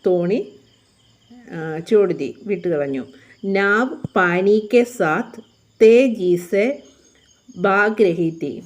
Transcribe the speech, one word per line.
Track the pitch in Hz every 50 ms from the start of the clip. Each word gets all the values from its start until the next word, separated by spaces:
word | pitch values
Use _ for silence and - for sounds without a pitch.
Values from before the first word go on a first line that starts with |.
| _ 196
തോണി, | 180 180 175 175 202 262 403 - - - _ _ _ _ _ _ _ _ _ _ _ _ _ _ - - - - -
ആ, | 165 160 160 156 160 170 -
ചോടുതി | 226 214 202 185 170 - 143 - - - - 196
വിട്ടുകളഞ്ഞു. | 202 175 170 180 170 147 143 139 135 135 120 - - - _ _ - _ - 196 196
നാവ് | 196 196 202 202 214 247 262 320 - - - _ 208
പാനി | 185 175 175 180 185 202 208 220 208 208
കെ | - 240 240 240 - -
സാത്ത് | 190 156 156 185 240 - - - - _ _ _ _ _ _ _
തേജി | 226 220 226 240 269 269 220 208 185 180 175 175 175 -
സെ | - 196 208 247 285 - - - _ _ _ _ _ _ _ _ _ _ _ _ - 180 180
ഭാഗ് | 196 190 202 208 214 220 214 220 185
രഹി | 165 170 175 165 165 -
തീ. | - 143 - - -